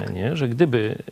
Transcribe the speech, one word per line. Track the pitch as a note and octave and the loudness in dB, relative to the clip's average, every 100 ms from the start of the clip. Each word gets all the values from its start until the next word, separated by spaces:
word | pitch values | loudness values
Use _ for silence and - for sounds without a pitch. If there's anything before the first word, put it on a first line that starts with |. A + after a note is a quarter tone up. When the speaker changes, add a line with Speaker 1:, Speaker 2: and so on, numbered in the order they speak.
Speaker 1:
Tak. | - | 0
Speaker 2:
nie? | F#2 G#2+ D#3+ | -2 -2 0
Że | C3 | -2
gdyby | A#2+ C3 B2 G#2+ - - | 2 4 4 0 -4 -10